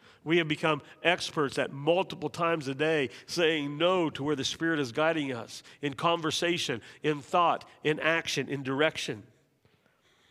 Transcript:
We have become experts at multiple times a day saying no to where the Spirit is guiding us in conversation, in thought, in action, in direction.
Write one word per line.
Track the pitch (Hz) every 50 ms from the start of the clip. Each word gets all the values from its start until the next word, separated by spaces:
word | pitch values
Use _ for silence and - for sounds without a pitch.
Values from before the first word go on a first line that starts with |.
| _ - - - -
We | 147 160 175
have | 170 156
become | 151 147 - 160 156 143 - - - - -
experts | 160 175 170 - - - - 139 135 - -
at | 135 - -
multiple | 139 143 156 170 180 190 185 - 156 165 151
times | - - 170 165 165 165 143 131
a | 139
day | 135 151 156 160 156 139 120 - - -
saying | - - 165 175 156 165 156 143 139 147 147
no | 165 175 185 185 170 151
to | - - 135
where | 147 151 135
the | 135
Spirit | - - - 160 165 165 151
is | 143 123 113
guiding | 123 156 160 165 160 147 135 127
us | 117 113 113 - - - - - -
in | - 147 139
conversation, | - - 170 170 170 160 156 139 - - 170 175 165 - - 135 113 - - - - -
in | 147 156 147
thought, | 135 - - 180 175 165 135 - - - - - -
in | 147 156 156
action, | 135 156 165 165 160 - - 151 135 -
in | 139 135 139
direction. | 127 135 135 151 156 151 - - - 135 107 98 - _ _ _ _ _ _ _ _ _ _ _ _ _ _ _ _ _ _ _ _